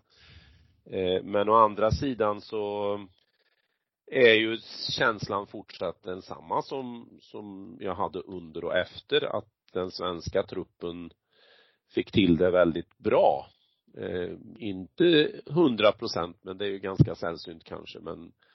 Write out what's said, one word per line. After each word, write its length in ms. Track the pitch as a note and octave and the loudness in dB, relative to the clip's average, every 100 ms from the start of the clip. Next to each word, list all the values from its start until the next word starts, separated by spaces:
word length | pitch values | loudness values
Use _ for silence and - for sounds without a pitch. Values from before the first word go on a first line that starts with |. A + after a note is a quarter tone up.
| _ _ - - - _ _ _ - | _ _ -20 -20 -20 _ _ _ -8
Eh, 320 | F#2+ F2+ F#2 | -2 0 0
men 260 | F2+ G2+ G2+ | 0 0 6
å 60 | |
andra 360 | A2+ A2 G2+ G#2+ | 8 6 6 0
sidan 500 | - C#3+ A#2 G#2+ G#2 | 0 -2 0 0 -2
så 580 | - A2 G#2 G#2 G2+ G2+ F#2+ _ _ _ _ _ _ _ _ _ - | -6 -6 -4 -4 -4 -4 -8 _ _ _ _ _ _ _ _ _ -6
är 280 | C#3+ A#2+ | 4 6
ju 240 | A2 A2 A2+ - - - | 6 2 -4 -8 -12 -8
känslan 560 | - C3 G#2+ - G2+ G2+ | 0 0 0 -4 -4 -6
fortsatt 560 | A2 - - F#2 - | -12 -16 -8 -8 -8
densamma 600 | G2+ F#2 - C#2+ D#2+ A2+ | -10 -10 -10 -16 -6 -6
som, 560 | D3+ C#3 B2+ A#2+ - - | -4 -10 -10 -14 -18 -20
som 560 | - - G#2 F#2+ G2 - | -18 -14 -12 -14 -14 -10
jag 140 | G2+ | -8
hade 240 | F#2 F#2 F2 | -4 -4 -4
under 460 | - F#2 E2 E2 | -10 -12 -10 -8
och 120 | E2+ F2+ | -2 -2
efter, 600 | F2 - - C#3+ C#3+ G#2+ | -2 -8 -2 -2 0 -6
att 120 | - _ _ | -8 _ _
den 180 | F2+ F2+ | -6 -6
svenska 520 | - F2+ E2+ - F#2 | -4 -6 -6 -4 -2
truppen 680 | - F#2 - _ E2+ F2 E2+ - _ _ _ _ _ _ _ | -2 -6 -10 _ -10 -8 -12 -18 _ _ _ _ _ _ _
fick 180 | - - | -4 0
till 240 | - F#2+ D#2+ | 4 6 6
det 140 | F2+ | 6
väldigt 480 | F2+ E2+ E2 - _ | 6 4 2 -8 _
bra. 480 | G#2+ B2+ A#2+ C#2+ C#2+ _ _ _ _ - | 0 4 4 2 -6 _ _ _ _ -12
Eh, 320 | G2 F2+ F2+ F2 - - | -8 -6 -6 -8 -16 -10
inte 840 | A2+ F#2 F2+ - E3+ D#3 D3+ - - | -8 -8 -10 2 4 4 2 -2 -4
hundra 460 | D3 D#3+ A2 G#2 | 2 2 6 2
procent, 440 | - A2+ G2 E2+ E2+ | 2 -4 -4 -4 -8
men 160 | F#2+ F#2+ | -14 -8
det 60 | |
är 60 | G2+ | -6
ju 80 | G2 | -6
ganska 360 | F#2+ F#2+ - | -6 2 2
sällsynt 500 | E2 F2+ E2 - E2 | 2 -6 -6 -10 -16
kanske, 340 | - D#2+ D#2+ - | -14 -14 -14 -14
men 320 | E2 E2 E2+ _ _ | -12 -12 -16 _ _